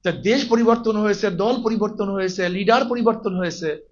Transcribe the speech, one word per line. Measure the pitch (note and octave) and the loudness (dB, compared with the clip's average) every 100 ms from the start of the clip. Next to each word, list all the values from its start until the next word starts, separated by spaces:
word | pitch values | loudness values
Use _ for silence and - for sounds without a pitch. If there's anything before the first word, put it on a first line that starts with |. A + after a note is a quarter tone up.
তা | F3+ C3+ E3 | -4 -2 0
দেশ | C4+ - | 0 2
পরিবর্তন | A#3 A3+ A#3 A3 G#3+ | 2 4 2 0 0
হয়েছে, | G#3+ G3+ G3+ F3 | 0 0 -2 0
দল | G#3 C4 | 0 0
পরিবর্তন | A3+ A3 G#3 G#3+ G3+ | 0 0 -2 -2 -4
হয়েছে, | G3 F#3+ F#3 F3+ | -2 -2 -2 -2
লিডার | F#3 G3 A#3+ A#3+ | 0 2 2 2
পরিবর্তন | A#3+ A#3 A3 G#3 F#3 | 0 0 0 -4 -2
হয়েছে | F3 - D#3+ D3 - | -4 -4 -6 -6 -12